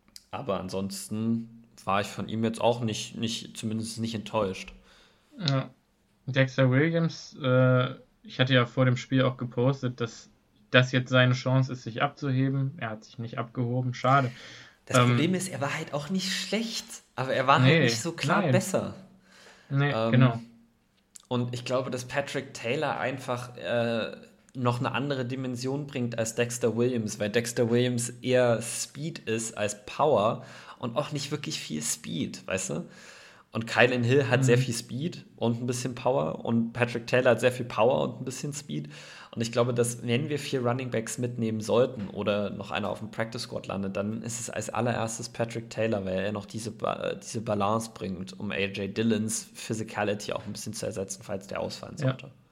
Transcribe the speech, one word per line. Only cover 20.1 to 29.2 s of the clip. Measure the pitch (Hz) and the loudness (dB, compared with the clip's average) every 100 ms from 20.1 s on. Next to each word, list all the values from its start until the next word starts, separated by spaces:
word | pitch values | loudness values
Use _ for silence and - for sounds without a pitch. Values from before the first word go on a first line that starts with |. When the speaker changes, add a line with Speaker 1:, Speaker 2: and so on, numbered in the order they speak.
Speaker 2:
genau. | 127 131 113 - - _ _ _ _ _ - - | 6 6 4 -8 -20 _ _ _ _ _ -18 -6
Speaker 1:
und | 123 120 | -4 -2
ich | 120 - | -6 -2
glaube, | 127 131 | -2 -2
dass | 123 123 | -6 -4
Patrick | 143 139 143 117 | -4 -4 -4 -8
Taylor | - 117 143 147 85 | -6 -4 -2 -2 -2
einfach, | 110 135 123 123 - - | -2 -4 -4 -6 -6 -8
äh, | - 120 117 117 98 - - _ _ | -2 0 0 0 -2 -8 -18 _ _
noch | 135 123 120 | -2 0 0
eine | 131 | 0
andere | 117 143 135 127 | -2 -2 -2 -4
Dimension | 131 131 123 131 143 147 | -4 -6 -4 -4 -4 -4
bringt | 131 120 117 | -4 -2 -2
als | 113 - | -2 0
Dexter | 120 - 120 113 | -2 0 0 4
Williams, | 123 123 107 - | 2 2 -2 -2
weil | 104 | 0
Dexter | 117 117 - 117 | 0 0 2 4
Williams | 120 123 123 120 | 4 4 0 -4
eher | - 127 127 123 113 | -4 2 4 6 4
Speed | 117 - - 139 156 | 0 -6 -8 -8 -8
ist | - | -6